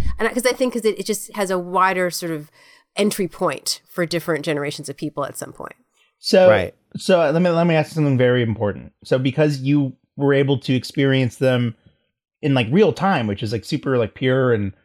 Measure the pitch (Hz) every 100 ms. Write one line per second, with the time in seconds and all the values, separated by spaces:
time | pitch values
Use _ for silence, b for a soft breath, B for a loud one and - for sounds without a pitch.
0 | B B 220 240 247 240 254 240 214 190
1 | 190 208 - - 190 185 175 185 185 185
2 | 180 165 170 156 151 b b b b -
3 | 208 - 180 - 175 135 - - _ -
4 | 170 170 - 156 147 143 143 147 143 139
5 | 147 - 139 - - - - - _ _
6 | _ _ - 190 185 104 90 - _ -
7 | - 180 156 160 180 165 175 160 151 160
8 | 147 127 127 123 117 101 104 73 - _
9 | - 131 131 127 151 139 131 147 135 -
10 | _ - 139 139 139 135 - 127 - -
11 | 139 135 123 - 131 123 120 - _ _
12 | _ _ _ _ 151 135 110 160 196 -
13 | 185 170 107 98 110 110 - 151 139 127
14 | 113 - 131 131 127 113 98 -